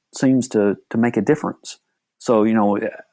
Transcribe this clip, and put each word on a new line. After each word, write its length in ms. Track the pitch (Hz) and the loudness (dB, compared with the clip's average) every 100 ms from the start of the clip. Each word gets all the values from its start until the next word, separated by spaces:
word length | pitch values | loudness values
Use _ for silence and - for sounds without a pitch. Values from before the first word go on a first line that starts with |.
| _ | _
seems 340 | - 131 131 117 | -2 0 2 0
to, 280 | 110 101 95 _ | 0 0 -2 _
to 80 | 113 | -2
make 180 | 120 113 | 0 0
a 60 | |
difference. 560 | 98 - 101 - - - _ _ _ _ | 0 0 -2 -10 -16 -20 _ _ _ _
So, 260 | - 113 | 0 2
you 100 | 110 | 4
know, 240 | 113 104 101 113 - - | 2 2 0 -4 -10 -20